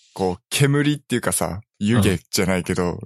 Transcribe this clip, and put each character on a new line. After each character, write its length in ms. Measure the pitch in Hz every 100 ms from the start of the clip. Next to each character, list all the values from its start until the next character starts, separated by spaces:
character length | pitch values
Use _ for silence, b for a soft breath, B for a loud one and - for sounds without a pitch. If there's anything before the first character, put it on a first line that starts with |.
| _
こ 240 | - 92 90
う、 40 | _
煙 460 | - 143 143 147
っ 40 | 147
て 160 | _ 123
い 20 |
う 20 |
か 120 | -
さ、 280 | - 82 87 - _
湯 220 | 104 117
気 180 | 101 87 -
じ 120 | -
ゃ 40 | 92
な 100 | 92
い 80 |
け 80 | 87
ど、 240 | 90 87 82